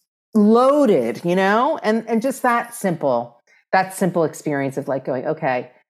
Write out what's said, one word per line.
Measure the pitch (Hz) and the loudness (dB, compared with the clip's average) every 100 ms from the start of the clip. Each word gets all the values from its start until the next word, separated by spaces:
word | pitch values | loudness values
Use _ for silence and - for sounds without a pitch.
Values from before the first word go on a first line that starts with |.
| _ _ _ | _ _ _
loaded, | 220 208 233 262 294 262 156 117 117 | 2 4 6 4 4 4 2 0 -2
you | 170 180 | -2 2
know, | 190 220 285 302 | 2 2 0 -2
and, | 214 226 226 | -2 -2 0
and | 226 | -2
just | 262 - | -2 -2
that | 247 233 233 | 0 0 -4
simple, | - 196 156 139 120 131 _ _ _ _ | -6 -4 -2 0 0 -4 _ _ _ _
that | 190 185 | 0 0
simple | - 185 175 | -2 -2 0
experience | 151 - 156 139 139 139 | -2 -4 -6 -4 -4 -6
of, | 135 | -6
like, | 135 135 | -6 -4
going, | 127 147 | -6 -6
"Okay," | 156 147 127 120 _ | -4 -4 -4 -6 _